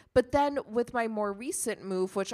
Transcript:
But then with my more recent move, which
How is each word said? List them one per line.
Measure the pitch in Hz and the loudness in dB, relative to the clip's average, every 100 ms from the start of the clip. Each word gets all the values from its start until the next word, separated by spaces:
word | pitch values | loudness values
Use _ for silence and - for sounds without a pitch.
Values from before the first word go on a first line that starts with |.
| _ | _
But | 254 254 | 2 4
then | 285 285 285 - | 2 2 0 -2
with | 226 233 | -2 0
my | 247 226 | -2 -2
more | 214 208 | -2 -2
recent | 202 262 - 233 202 | -4 -6 -4 -4 -4
move, | 190 185 185 196 | -4 0 0 0
which | 190 | -4